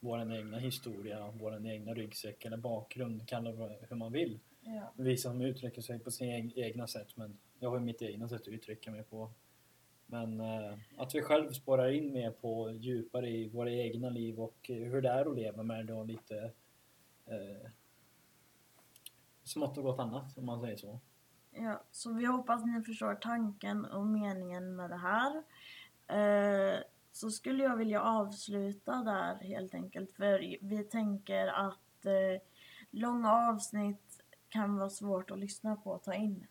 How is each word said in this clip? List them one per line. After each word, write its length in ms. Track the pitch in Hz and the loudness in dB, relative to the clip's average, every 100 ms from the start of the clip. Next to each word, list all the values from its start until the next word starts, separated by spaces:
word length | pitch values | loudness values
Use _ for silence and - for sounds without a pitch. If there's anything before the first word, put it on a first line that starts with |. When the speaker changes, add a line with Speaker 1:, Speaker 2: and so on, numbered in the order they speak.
Speaker 1:
våran 320 | 120 117 113 | -2 -2 -2
egna 260 | 110 107 113 | -4 -4 -4
historia, 720 | 127 127 123 101 104 107 104 | -2 -4 -6 -8 -6 -6 -8
våran 360 | 110 110 107 110 | -6 -6 -4 -4
egna 280 | 110 107 | -6 -4
ryggsäck 500 | 113 107 - 107 104 | -6 -6 -6 -10 -10
eller 120 | 117 113 | -8 -4
bakgrund, 720 | 120 113 110 - 123 110 113 | -2 -2 -4 -6 -4 -4 -4
kalla 240 | 120 117 | -4 -4
det 260 | 113 113 107 - | -4 -6 -8 -8
hur 80 | 120 | -6
man 160 | 113 | -2
vill. 260 | 127 160 110 - _ | 0 0 -2 -14 _
Speaker 2:
Ja. 320 | 220 220 196 - | -12 -10 -10 -2
Speaker 1:
Vissa 320 | 131 127 127 | 2 2 0
som 120 | 120 | 0
uttrycker 420 | 127 131 127 113 | 0 0 -6 -8
sig 160 | 113 120 | -8 -8
på 120 | 117 | -6
sin 180 | 120 127 | -4 -4
eg-, 220 | 120 113 123 | -2 -4 -4
egna 280 | 117 113 117 | -4 -4 -6
sätt, 300 | 117 104 - | -8 -10 -10
men 220 | 107 101 _ _ | -12 -12 _ _
jag 120 | 127 | -2
har 80 | 123 | 0
ju 60 | |
mitt 180 | 120 113 | 0 -2
egna 260 | 110 101 113 | -4 -4 -6
sätt 120 | 117 | -6
att 80 | - | -8
uttrycka 420 | 110 - 117 - | -10 -8 -10 -8
mig 120 | 107 | -10
på. 280 | 107 110 110 113 _ _ _ _ _ _ _ | -10 -8 -10 -12 _ _ _ _ _ _ _
Men, 340 | 117 113 110 | -4 -4 -2
eh, 340 | 113 110 107 104 - - | -2 -2 -4 -8 -14 -8
att 180 | 131 | -2
vi 80 | 156 | 0
själv 300 | - 151 156 | 6 6 6
spårar 360 | 127 - 131 127 | -4 4 8 8
in 240 | 143 151 | 6 2
mer 180 | 135 117 | 0 -2
på 400 | 113 120 113 110 | -2 -2 0 -2
djupare 600 | 110 120 123 113 127 120 | -4 -2 -2 -2 -2 -2
i 180 | 113 110 | -2 -2
våra 220 | 117 120 | -2 0
egna 380 | 120 117 117 127 | 0 0 0 -2
liv 300 | 120 117 110 | -2 -2 -2
och, 300 | 113 - - | -6 -8 -8
eh, 60 | 120 | -4
hur 260 | 120 131 | 0 2
det 60 | 131 | 4
är 180 | 127 156 | 4 4
att 60 | 127 | 2
leva 260 | 110 104 | -2 -2
med 240 | 113 113 113 | -4 -2 -4
det 80 | |
och 120 | 113 110 | -4 -4
lite, 440 | 110 - 107 113 - _ _ _ _ _ _ - | -6 -8 -8 -8 -10 _ _ _ _ _ _ -10
eh, 440 | 113 98 101 113 110 _ _ _ _ _ _ _ _ _ - - - - _ _ _ | -8 -8 -12 -14 -18 _ _ _ _ _ _ _ _ _ -20 -20 -20 -20 _ _ _
smått 340 | - - 143 139 | -8 -2 0 0
och 60 | |
gott 140 | 135 127 | 0 2
annat, 400 | 120 127 135 - | 0 -2 -6 -8
om 80 | 127 | -4
man 140 | 117 | -2
säger 160 | 120 104 | -4 -6
så. 220 | 101 113 - _ _ _ _ | -8 -12 -14 _ _ _ _
Speaker 2:
Ja, 320 | - 226 208 - | -6 -4 -4 -6
så 220 | - 233 | -10 -4
vi 120 | 226 247 | 0 4
hoppas 380 | 254 - 233 | 2 4 2
ni 180 | 226 233 | 4 0
förstår 320 | 226 220 220 | -2 -2 0
tanken 720 | 202 226 233 220 202 202 208 | 0 0 0 0 0 -2 -2
och 220 | - 196 202 | -2 0 2
meningen 680 | 214 208 190 180 180 185 180 | 4 2 -2 -4 -4 -6 -6
med 140 | 180 | -6
det 60 | 175 | -4
här. 460 | 180 214 254 311 311 - - - - _ - | 2 4 2 0 -8 -18 -18 -18 -20 _ -2
Eh, 720 | 208 208 202 202 202 196 196 - _ _ | 4 6 6 6 6 4 2 -2 _ _
så 180 | - 220 | -8 -6
skulle 320 | 220 - 262 | -4 0 4
jag 140 | 269 233 | 4 4
vilja 260 | 226 208 | 4 4
avsluta 880 | 208 220 202 208 - 202 202 202 - 254 | 4 4 2 -2 -2 0 0 -2 -2 0
där 320 | 220 196 175 | 2 2 2
helt 400 | 190 190 196 185 | -2 -4 -6 -4
enkelt, 380 | 180 180 - 190 | -6 -6 -6 -8
för 440 | - 202 196 170 - | 0 4 6 4 -6
vi 240 | 196 214 | -4 -2
tänker 600 | 208 226 214 202 202 196 190 | -2 0 2 0 0 2 2
att, 600 | - 196 - _ _ - | 2 0 -2 _ _ 2
eh, 360 | 196 190 190 - - - - - | 6 6 2 -4 -20 -20 -20 -10
långa 420 | 208 233 240 233 | -2 0 4 6
avsnitt 880 | 220 233 214 196 208 208 202 _ - - - _ | 8 8 4 0 0 0 0 _ -20 -20 -20 _
kan 280 | 220 202 202 | 0 2 2
vara 140 | 196 | 0
svårt 400 | 196 202 190 190 | -2 0 0 0
att 80 | 196 | -6
lyssna 380 | 202 - 220 214 | -6 -4 -2 -2
på 140 | 202 | -2
och 120 | 175 | -6
ta 120 | - | -2
in. 320 | 185 214 190 - | 0 0 -2 -8